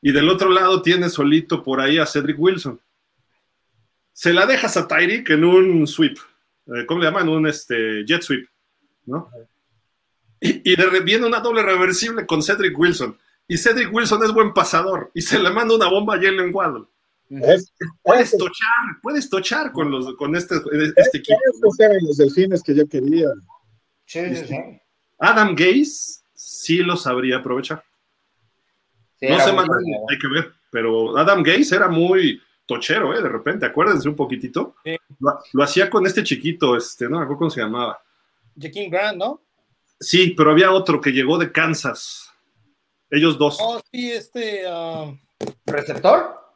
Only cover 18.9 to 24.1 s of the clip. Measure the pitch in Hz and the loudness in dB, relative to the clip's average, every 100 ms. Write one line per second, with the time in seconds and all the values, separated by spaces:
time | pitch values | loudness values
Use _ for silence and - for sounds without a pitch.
18.9 | 160 240 294 - 190 185 - 302 - 147 | -10 -6 -6 -2 -4 -2 -4 -4 -4 -4
19.9 | 135 127 127 143 170 175 165 - 151 156 | -4 -6 -6 -4 -4 -2 -6 -2 -2 2
20.9 | - - - - 214 262 - 208 185 214 | 2 2 -4 0 2 2 2 0 4 4
21.9 | 202 160 147 139 143 190 180 - 143 147 | 4 0 2 2 4 0 0 0 0 0
22.9 | 143 135 165 151 104 _ _ _ _ _ | -2 0 0 0 -4 _ _ _ _ _
23.9 | _ _ | _ _